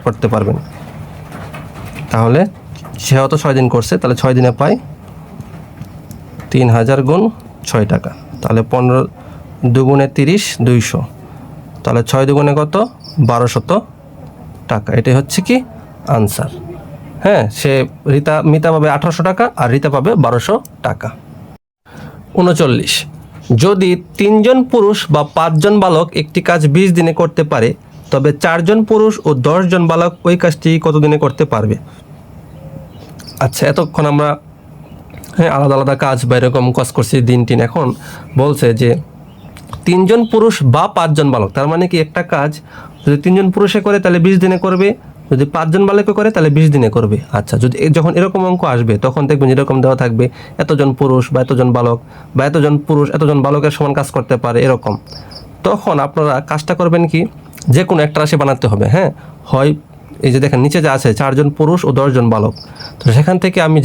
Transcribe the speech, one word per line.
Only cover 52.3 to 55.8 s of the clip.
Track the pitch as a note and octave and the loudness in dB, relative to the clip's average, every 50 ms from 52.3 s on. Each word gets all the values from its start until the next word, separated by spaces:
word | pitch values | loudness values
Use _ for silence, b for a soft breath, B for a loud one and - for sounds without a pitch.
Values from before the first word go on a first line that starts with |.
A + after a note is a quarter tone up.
| - | -2
বা | B2+ C3+ D3 | -2 0 0
এতজন | D#3 D#3+ C#3+ D3 D3 D3 D3 | 2 2 2 2 2 0 0
পুরুষ | - D#3 D3 C#3+ C#3+ - | 0 0 2 2 0 0
এতজন | D3 D#3 D3 D3 C#3 C3 | 0 0 2 2 2 2
বালকের | C#3 D3 D3 C#3+ D3+ D3 | 2 0 2 0 0 0
সমান | - D3 C#3+ C#3 D3 | 0 -2 -2 -2 -2
কাজ | C3+ - - | -4 -4 -4
করতে | C#3 A#2+ - C3 A2+ - | -4 -2 -2 -2 -2 -2
পারে | A#2+ A#2 A#2+ C3 | -2 0 0 2
এরকম। | C3 B2+ A2+ - - G2+ G2+ - B B B B B B B B B - - - | 2 0 0 -2 -4 -6 -6 -8 B B B B B B B B B -12 -6 -2
তখন | F#3 G#3 G3+ | -2 -2 -2